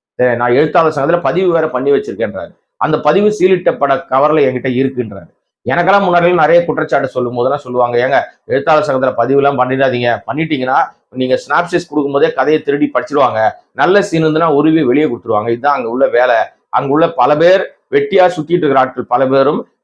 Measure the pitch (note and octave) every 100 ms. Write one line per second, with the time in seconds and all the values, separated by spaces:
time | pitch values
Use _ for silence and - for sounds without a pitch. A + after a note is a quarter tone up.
0 | _ - B2 A#2 B2 E3 D#3+ F3 D#3+ D3+
1 | C#3 E3+ C3+ D#3+ F#3 E3 D#3 B2 C#3 C#3
2 | C#3 G2+ A2 G2 E2+ - _ _ C#3+ D#3
3 | D3 E3+ G#3 - F#3 F#3 - B2 C#3 C3+
4 | - C3 D3 D#3 C#3+ A#2+ C3 B2 C3+ B2+
5 | A2+ G2 E2+ _ _ _ - C#3+ F3 G3+
6 | F#3+ F3 E3+ F3+ D3+ E3+ E3+ D3+ D3+ D3
7 | C#3 B2+ A#2+ A#2+ B2 C#3+ B2 B2 A#2+ A#2+
8 | B2+ C3+ - - - C3 C#3 D#3 C#3+ C3
9 | C3 A#2+ A#2 C#3 C#3 B2+ B2+ C3 C3+ B2
10 | A#2+ A2 G#2+ C3 D#3+ D3 B2+ C#3 - -
11 | _ B2+ B2+ B2+ - D3+ E3+ F3 - D3+
12 | C#3+ C#3 D#3+ D#3+ D3+ D3+ D3+ C#3+ D3 B2
13 | A#2+ C#3+ B2+ A2 G#2+ - _ - D3+ F3+
14 | F3 E3 D#3+ D#3 E3 C#3 D#3 D#3+ C3+ C3+
15 | D3+ A#2 A2 G#2+ A2+ A#2 C3+ C#3 A#2 A#2+
16 | C3+ A#2 B2+ A2+ G#2 - _ A#2 C#3 D3
17 | E3 - B2+ D3 E3+ F#3+ F#3+ - _ C#3
18 | C#3+ G3 F3+ F3 D3+ E3+ D3 C3+ C3 -
19 | A#2 B2 C3 C3+ C3+ F#3+ - _